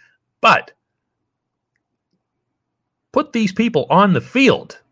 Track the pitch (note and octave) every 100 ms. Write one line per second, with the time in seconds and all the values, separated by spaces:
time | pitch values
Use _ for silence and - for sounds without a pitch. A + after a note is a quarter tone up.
0 | _ _ _ - A3+ D3+ - _ _ _
1 | _ _ _ _ _ _ _ _ _ _
2 | _ _ _ _ _ _ _ _ _ _
3 | _ - - A#3 G#3 - A#3 A#3 - E3
4 | G3+ C#3+ - B3+ C4+ E2 - - _